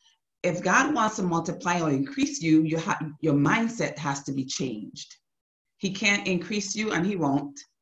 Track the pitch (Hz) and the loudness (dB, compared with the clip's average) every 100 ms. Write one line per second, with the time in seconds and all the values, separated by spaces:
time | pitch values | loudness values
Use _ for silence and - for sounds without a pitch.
0 | _ _ _ _ 180 175 180 226 294 277 | _ _ _ _ -2 0 2 4 4 2
1 | 214 - 180 165 165 156 180 175 156 135 | 0 0 0 0 -2 -4 -2 0 2 0
2 | 139 - 143 - 160 156 160 160 - - | 0 -2 -2 0 4 6 6 0 -2 -4
3 | 151 - 160 143 147 226 226 - 143 - | -4 -4 0 4 4 4 0 -2 -4 -4
4 | 151 139 - 135 127 - 127 107 104 - | -6 -6 -6 -6 -6 -4 -4 -6 -10 -14
5 | - - _ _ _ _ _ - 196 190 | -18 -20 _ _ _ _ _ -6 -6 0
6 | 208 202 196 175 - 208 202 214 214 185 | 2 2 2 -2 0 -4 -4 -4 -2 0
7 | 185 190 143 139 - - - _ | 0 0 0 0 -2 -12 -20 _